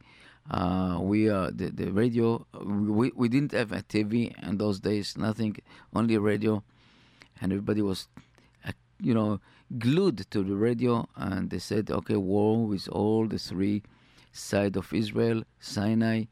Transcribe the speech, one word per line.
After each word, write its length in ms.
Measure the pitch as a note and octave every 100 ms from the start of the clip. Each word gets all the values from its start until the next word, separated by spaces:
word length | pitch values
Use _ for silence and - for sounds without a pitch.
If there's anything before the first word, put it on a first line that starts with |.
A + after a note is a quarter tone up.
| - - - - -
uh, 480 | - F2+ F#2 F#2 F2
we, 280 | F#2+ G#2+ A2
uh, 220 | G2+ E2+
the, 180 | - F2+
the 200 | - F#2+
radio, 560 | F#2+ A#2+ A#2 A2+ A#2 - -
we, 480 | - G2+ G#2 G#2+ B2+ -
we 120 | A#2+
didn't 220 | B2+ D3
have 220 | G#2 G#2+
a 100 | G2
T 220 | - G#2+
V 280 | G#2 A#2 A#2 -
in 180 | - G2+
those 200 | G#2 F#2+
days, 380 | - G#2 G2 -
nothing, 380 | G#2 A2 A2 G2 - - -
only 240 | G2+ A#2 A2+
radio, 440 | G#2 G#2 A2 G#2 - _ _ _ _ _ - -
and 100 | F#2
everybody 320 | G2 G#2+ G#2
was, 240 | G2+ F#2 - - - _ _ _
uh, 60 | - - _ -
you 120 | E3
know, 280 | A2+ G#2 G2+ - - - B2+
glued 480 | A#2 D#3+ G3 G#2 F#2+
to 140 | G#2+
the 100 | F#2+
radio, 540 | G2+ A2+ A#2+ B2 A#2 - -
and 340 | - F#2+ F#2
they 80 | F2+
said, 320 | - G#2 G2+
"Okay, 240 | - -
war 500 | G#2+ F#2 G#2 G#2 A2+
with 240 | A2 G2 -
all 360 | E2+ G#2 A2 A2
the 120 | F#2+
three 440 | - F2+ G2 G#2 - _ _ - -
side 460 | - - G2+ G2+ F#2+
of 160 | -
Israel, 500 | F2 G#2+ G#2+ A#2 A2+ - _
Sinai, 680 | - G#2 G#2 A2+ A2+ A2+ A2